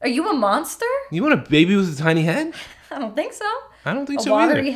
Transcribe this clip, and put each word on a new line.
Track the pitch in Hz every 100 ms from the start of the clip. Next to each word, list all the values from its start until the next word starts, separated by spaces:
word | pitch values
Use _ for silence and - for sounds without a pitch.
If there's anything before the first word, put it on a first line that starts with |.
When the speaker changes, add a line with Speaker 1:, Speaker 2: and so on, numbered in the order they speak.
Speaker 1:
Are | 269
you | 247 381
a |
monster? | 294 202 220 330 - 466 554 539
Speaker 2:
You | 165
want | 285 220
a | -
baby | 151 165 202
with | 185 143
a |
tiny | 160 165
head? | 165 220 320 - -
Speaker 1:
<laughs> | - -
I | 285
don't | 226 233
think | 370
so. | - 427 480 - - 139
Speaker 2:
I |
don't | 240 285
think | 277
Speaker 1:
A |
Speaker 2:
so | 220
Speaker 1:
watery | 214 311 254
Speaker 2:
either. | 277